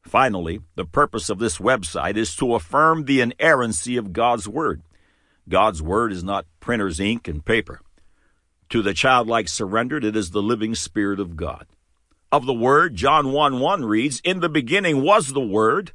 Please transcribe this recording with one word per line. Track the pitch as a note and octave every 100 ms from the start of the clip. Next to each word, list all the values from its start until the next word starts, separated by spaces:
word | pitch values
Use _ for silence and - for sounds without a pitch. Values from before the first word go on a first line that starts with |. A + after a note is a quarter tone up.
Finally, | - A2+ C3 G2 E2 G2+ -
the | -
purpose | E2+ - C#3+ A2+ -
of | G2
this | A2+ F2
website | G#2+ B2+ F2 E2 D#2
is | G#2+ A2 -
to | B2+
affirm | A2+ - C#3 D#3+ D#3+
the | C3+ C3+
inerrancy | A#2+ - D#3 C#3 A#2 G#2 A#2+ A#2+
of | G#2
God's | F2+ A#2 A#2 G2
Word. | B2 D3 D#2 _ _ _ _ _ _ -
God's | F#2+ G#2+ E2+
Word | D#2 G2+ A#2
is | F#2
not | F2+ G2 - _
printer's | - A#2 G2 E2
ink | G2+ A#2 -
and | D2+
paper. | - A2+ - C2+ - _ _ _ _ _ _ _ _
To | A#2
the | G2+
childlike | F#2 C3+ B2+ A2+ A#2 F#2
surrendered, | - G2 A2 B2 D3+
it | A2
is | G#2+ F2
the | G2+
living | G#2 A#2 A2
Spirit | A2+ - G#2+ G2+ G2
of | F#2
God. | D#2+ E2 - - _ _ _ _ _ _
Of | D3
the | B2+
Word, | A#2 B2 C#3+ F3
John | G2 C3 D3+ C3+
one | C#3+ D3 B2+
one | D3 G3
reads, | A2+ G#2+ C#3+ A#2+
"In | F3 F#3
the | E3+
beginning | D3+ A#2+ F#3+ F#3 C#3+
was | D3+ G#3+ C3+
the | C3+
Word | A#2 G2+ A2 E3 F#3